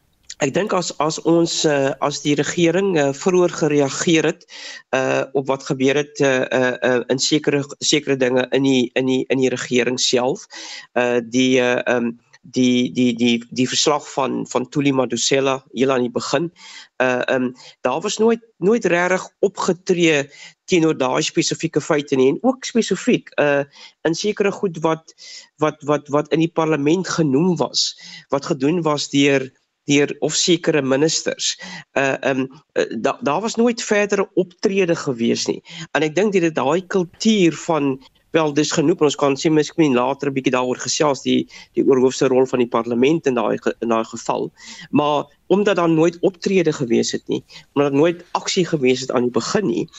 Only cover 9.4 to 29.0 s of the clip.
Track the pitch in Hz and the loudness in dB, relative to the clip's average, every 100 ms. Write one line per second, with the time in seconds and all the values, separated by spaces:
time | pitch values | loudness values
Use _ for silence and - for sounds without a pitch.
9.4 | 131 127 - 123 120 127 - 123 127 185 | 0 -2 -2 -2 0 -2 0 0 0 -4
10.4 | - - - - - 120 123 123 113 123 | -10 -18 -16 -18 -8 -2 0 0 0 0
11.4 | 131 127 123 123 - 123 117 117 _ - | 2 2 2 0 0 0 -2 -6 _ -20
12.4 | - 127 127 123 123 - 123 113 120 117 | -6 0 2 2 0 0 0 2 0 0
13.4 | 117 - 127 - - 147 - - 127 120 | -2 -4 -2 0 0 0 -2 -4 -2 -4
14.4 | 113 123 123 151 139 135 123 120 - 135 | -4 -4 -4 -2 0 0 0 -2 0 0
15.4 | 135 131 - 113 135 131 123 120 - 139 | 0 -2 -6 -2 0 0 -2 -4 -2 -2
16.4 | 170 - - - - - 127 123 - 127 | -2 -8 -20 -20 -12 -2 0 0 0 0
17.4 | 123 127 - - 127 139 202 208 220 233 | -2 -6 -18 -6 -4 -2 -4 0 2 0
18.4 | - - 175 233 185 175 180 185 - _ | -4 -4 0 2 2 0 0 -2 -4 _
19.4 | 196 - - 175 - 175 165 147 135 - | -4 -2 -2 -2 0 2 2 2 0 -10
20.4 | - _ - 180 160 156 131 143 156 - | -20 _ -2 2 2 2 0 0 -2 -2
21.4 | 151 147 160 151 - 151 143 131 131 170 | -2 -2 -4 -4 0 -2 0 2 2 2
22.4 | 247 247 - 233 208 185 - 196 - - | 0 -2 -2 -2 0 -2 0 -2 -2 0
23.4 | 147 143 139 - - _ 156 160 208 208 | 2 0 -2 -10 -20 _ -2 -2 -2 -2
24.4 | 202 190 202 160 160 160 - - - - | -2 -2 -4 -2 -2 -2 -6 -20 -20 -20
25.4 | - - 151 147 143 147 143 143 - 156 | -20 -4 -2 -2 -2 -2 0 -2 0 0
26.4 | 165 - 160 151 143 180 175 - 151 131 | 0 0 0 0 2 0 0 0 2 2
27.4 | 180 165 123 - - - - - - 139 | 2 0 -2 -2 -4 -6 -16 -20 -6 -4
28.4 | - 156 139 180 160 147 | -4 -2 0 0 -2 -2